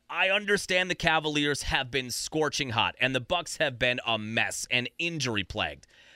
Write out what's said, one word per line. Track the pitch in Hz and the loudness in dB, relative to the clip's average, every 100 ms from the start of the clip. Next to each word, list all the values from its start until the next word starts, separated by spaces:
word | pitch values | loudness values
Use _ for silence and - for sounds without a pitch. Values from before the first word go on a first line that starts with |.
| - | -8
I | 165 190 | 0 2
understand | 202 202 202 - 180 185 | 2 2 0 2 0 0
the | 170 | 2
Cavaliers | 165 160 151 147 147 139 | 4 4 2 2 2 0
have | - 156 131 | 0 0 0
been | 135 127 | -4 -4
scorching | - - 156 151 - 139 | -6 -2 0 0 0 0
hot, | 110 92 - | 2 0 2
and | 127 | 0
the | 131 | 0
Bucks | 120 175 160 - | 0 -2 -2 -2
have | 151 120 | -2 2
been | 123 123 | 2 2
a | 117 113 | 0 -2
mess | 107 113 104 - - | 0 0 0 -4 -2
and | 123 120 - | -2 -2 -4
injury-plagued. | 170 165 127 104 92 104 85 71 - - - | -4 -2 0 0 -2 -2 -4 -6 -18 -20 -20